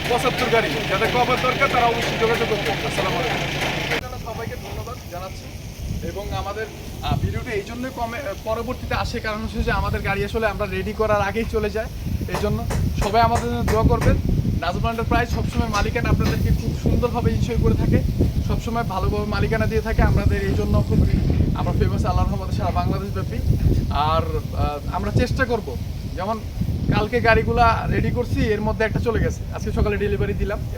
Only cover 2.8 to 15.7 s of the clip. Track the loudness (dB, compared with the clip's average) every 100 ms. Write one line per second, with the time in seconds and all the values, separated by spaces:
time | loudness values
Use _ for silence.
2.8 | -4 -2 -2 -2 -2 -2 -4 -4 -4 -4
3.8 | -4 -4 -6 -8 -8 -8 -8 -8 -8 -8
4.8 | -8 -10 -12 -10 -10 -10 -12 -12 -12 -10
5.8 | -6 -6 -6 -6 -6 -6 -4 -6 -8 -10
6.8 | -12 -8 -2 0 0 -2 -4 -4 -4 -6
7.8 | -8 -6 -6 -6 -8 -6 -4 -4 -4 -6
8.8 | -4 -2 -2 -4 -4 -4 -4 -2 0 0
9.8 | 0 -2 -2 -2 -2 0 0 0 -2 -2
10.8 | -4 -2 2 2 2 -2 -2 0 0 -2
11.8 | -6 -6 -4 -2 -2 -2 0 0 0 0
12.8 | 0 2 2 4 4 4 0 0 2 4
13.8 | 4 4 4 4 2 0 0 0 -2 0
14.8 | -2 -2 0 0 0 0 0 0 0